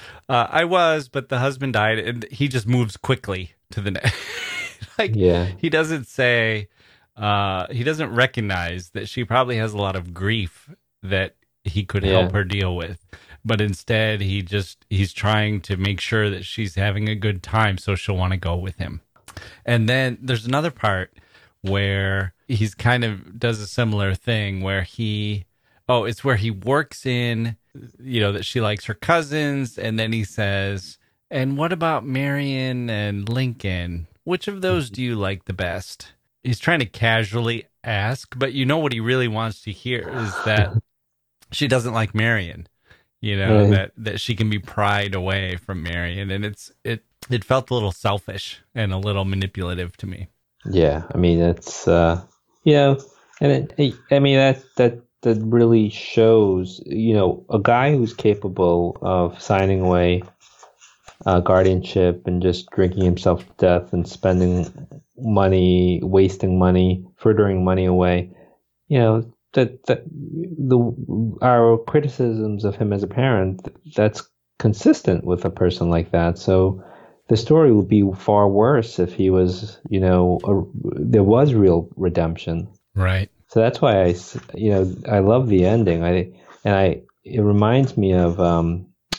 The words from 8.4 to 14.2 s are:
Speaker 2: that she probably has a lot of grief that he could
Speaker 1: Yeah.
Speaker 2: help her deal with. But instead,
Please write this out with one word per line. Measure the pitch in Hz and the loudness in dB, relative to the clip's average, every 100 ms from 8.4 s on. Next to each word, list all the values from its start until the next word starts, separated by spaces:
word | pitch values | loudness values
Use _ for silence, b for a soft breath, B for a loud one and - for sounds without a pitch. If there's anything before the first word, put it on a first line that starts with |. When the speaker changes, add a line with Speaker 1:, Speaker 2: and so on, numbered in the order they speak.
| 104 90 85 90 87 | -4 -4 -4 -8 -10
Speaker 2:
that | 104 104 | -12 -10
she | - | -8
probably | 117 123 123 117 | -2 0 0 -2
has | 113 | -4
a | 104 | -4
lot | 98 | -4
of | 92 90 | -4 -8
grief | 85 98 113 90 - - 117 _ _ | -6 -4 -4 -6 -12 -20 -20 _ _
that | 95 95 95 - _ _ | -4 -2 -2 -8 _ _
he | - 85 | -6 -6
could | 95 101 | -4 -2
Speaker 1:
Yeah. | 95 95 | 2 2
Speaker 2:
help | 90 | 2
her | 98 | 0
deal | 92 101 95 87 | -2 -4 -4 -6
with. | 82 92 _ B B B | -8 -14 _ B B B
But | 110 110 | -4 -2
instead, | 104 95 - 110 110 107 | -2 -4 -2 0 0 -2